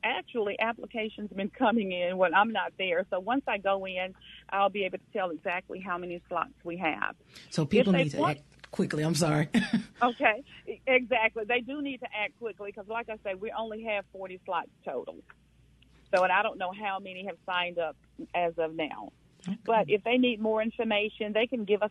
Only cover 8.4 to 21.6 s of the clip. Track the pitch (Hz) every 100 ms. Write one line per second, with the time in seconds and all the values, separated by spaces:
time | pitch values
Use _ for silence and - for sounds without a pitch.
8.4 | - - - - 185 151 156 151 160 151
9.4 | 156 226 - 202 - - 247 240 254 214
10.4 | - - - - - 254 233 240 220 226
11.4 | 214 247 233 294 277 254 240 214 202 -
12.4 | 226 185 202 202 196 226 226 220 202 190
13.4 | 214 - 226 214 226 202 190 190 185 185
14.4 | - 170 - _ 175 127 - 82 - -
15.4 | _ _ _ _ _ _ - 185 185 185
16.4 | 214 185 185 196 214 190 196 180 196 170
17.4 | - 180 175 170 160 - _ - 160 175
18.4 | 170 165 160 160 151 - 104 - _ _
19.4 | 180 196 - 226 170 208 226 254 247 214
20.4 | 220 220 226 - 220 208 208 - 214 214
21.4 | 240 247